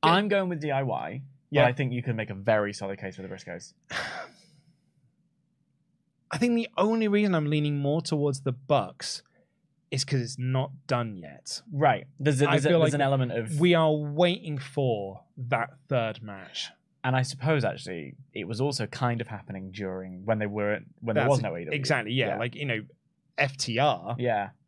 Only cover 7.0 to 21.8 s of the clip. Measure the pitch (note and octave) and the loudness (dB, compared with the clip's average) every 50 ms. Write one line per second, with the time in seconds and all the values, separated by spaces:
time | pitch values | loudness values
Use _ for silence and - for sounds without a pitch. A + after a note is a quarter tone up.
7 | A3 G#3 G3+ G#3 G#3 G3+ F#3 D#3+ D3+ D3 D3+ D3+ D3+ D3 D3 C#3+ C#3+ C#3 D3 E3 | 2 4 4 4 4 4 2 2 2 2 2 2 2 2 0 0 0 2 0 0
8 | D#3+ - E3 D3 C#3+ D3 C3+ C3+ - C3+ B2 B2 - - D3+ C3+ G2+ E2 - _ | 0 0 0 0 2 0 0 0 -2 -4 -4 -4 0 2 2 2 2 0 -8 _
9 | - - - - _ _ _ _ _ _ _ _ _ _ _ _ _ _ - C3 | -10 -10 -10 -10 _ _ _ _ _ _ _ _ _ _ _ _ _ _ -4 -4
10 | - - C#3+ C3 A#2+ A2+ - - B2 B2+ C3 C3 C3 - - - _ - C3+ B2 | -2 0 -2 -2 -2 -4 -6 -6 -4 0 0 0 0 -2 -6 -16 _ -2 -2 0
11 | A#2+ A2+ G#2 F#2 E2 D2+ C#2 C2 _ - - - - - F3 C#3 D3+ C#3+ A#2+ - | 0 -4 -6 -10 -14 -16 -18 -18 _ -12 -12 -12 -12 -8 -2 4 4 4 4 4
12 | - - - - C#3 D3 D3 B2+ D3 D3 D#3+ D#3+ C#3+ D3+ F3 E3 D#3+ D#3 D3+ C#3+ | -2 -12 -12 -2 2 2 4 4 4 4 4 4 4 6 6 6 6 6 4 4
13 | C#3+ C3+ C#3 C3+ B2+ A#2+ - A#2 A2+ A2 D#3+ C#3+ E3 F3+ E3+ E3 D#3+ D#3 D3+ D3+ | 2 4 4 2 2 0 0 -4 -2 -2 0 4 6 6 6 6 6 4 2 2
14 | D3+ D3 C#3+ D3+ F3+ F3 F3+ - - E3 D3 C3+ C3+ - - D3 C#3 B2+ A#2 G#2 | -2 -4 2 2 4 4 4 0 -4 -6 -6 -6 -8 -6 -4 0 0 0 0 -2
15 | G2+ G2 G2 - _ _ _ - B2+ A#2+ B2 A#2 A2+ - - - _ _ C#3+ B2 | -4 -8 -12 -16 _ _ _ -12 -4 -2 0 0 0 -4 -8 -20 _ _ 0 0
16 | A2+ A2 G#2+ - A2 G#2+ G2+ F#2+ F#2 - - - - - - _ _ _ _ _ | 0 -2 -6 -8 -12 -14 -14 -14 -14 -14 -10 -10 -10 -10 -12 _ _ _ _ _
17 | _ B2+ B2+ C3 C3 C3 - - - D#3 D#3+ D3 A#2 G2+ C2 - - - F2+ E2+ | _ 2 2 2 2 0 -4 -4 0 2 2 2 2 0 -4 -4 -10 -10 -8 -8
18 | D2+ C2+ - - - _ _ - G2 E2+ A2+ G#2 C3 C#3+ C3+ - A2+ G2+ - - | -8 -10 -14 -16 -20 _ _ -8 -6 -6 -2 -2 -2 -2 0 -2 -6 -6 -4 -2
19 | C3+ B2 A#2+ A2+ A2 - A2 G2+ - - F#2+ F#2+ F#2+ F#2+ F#2 G2+ G2+ F#2+ F#2 F#2 | 0 0 0 -2 -4 -8 -8 -14 -10 -10 -10 -10 -10 -10 -10 -6 -6 -6 -6 -6
20 | F#2 F#2 F#2 F2+ F#2+ G#2+ A2+ G#2+ G#2+ G2+ G2+ G#2+ G#2 G#2 G#2+ F#2+ - - - _ | -8 -10 -12 -10 -2 -2 0 0 0 -2 -2 -2 0 0 -2 -2 -6 -14 -20 _
21 | - A#2 A2 D3 C3+ B2+ C#3+ B2+ - G2+ E2 E2+ E2+ D3+ - D3 | -6 -2 0 2 4 4 2 2 2 -2 -6 -6 -6 -6 -4 -4